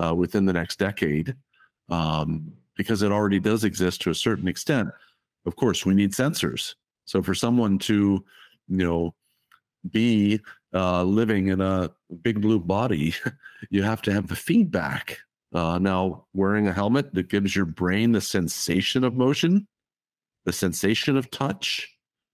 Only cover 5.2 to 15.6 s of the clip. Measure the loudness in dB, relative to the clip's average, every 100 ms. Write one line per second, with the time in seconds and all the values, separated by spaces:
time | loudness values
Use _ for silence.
5.2 | _ _ -10 0 0 2 2 2 2 0
6.2 | -2 0 -4 -4 -10 -12 _ _ -4 -2
7.2 | 0 -2 2 2 2 0 2 2 4 2
8.2 | -4 -20 -20 _ -4 0 0 0 -2 -6
9.2 | _ _ _ _ _ _ -4 2 4 4
10.2 | 4 2 -4 -20 -6 -2 0 2 2 2
11.2 | 2 2 2 0 0 0 -2 _ _ -6
12.2 | -4 0 2 2 2 0 0 0 -2 -2
13.2 | -8 -10 -20 -20 -4 0 0 -2 0 -2
14.2 | -2 -8 0 2 2 0 -4 -8 -10 -16
15.2 | _ _ _ -2